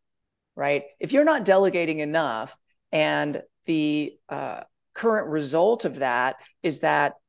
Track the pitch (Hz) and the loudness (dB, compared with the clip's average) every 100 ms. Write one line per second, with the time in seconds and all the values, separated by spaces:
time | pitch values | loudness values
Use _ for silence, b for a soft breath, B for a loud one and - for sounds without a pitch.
0 | _ _ _ _ _ - 143 143 - _ | _ _ _ _ _ -4 -2 -2 -4 _
1 | 170 269 302 294 196 190 190 175 160 156 | 0 4 4 2 4 4 4 2 -2 -2
2 | 147 160 143 110 127 - _ _ _ 156 | -2 -2 -2 -4 -8 -14 _ _ _ 0
3 | 151 147 147 139 - _ - 160 151 151 | 0 0 -2 -6 -12 _ -4 0 0 0
4 | 147 - - 139 135 - - _ _ - | -4 -10 -12 -10 -8 -10 -16 _ _ -4
5 | 226 214 160 151 139 160 165 233 165 131 | 0 0 -2 -4 0 2 2 2 -4 -2
6 | 131 123 131 - B _ 170 143 156 147 | -2 0 0 -4 B _ -6 -2 0 2
7 | 143 - | 0 -4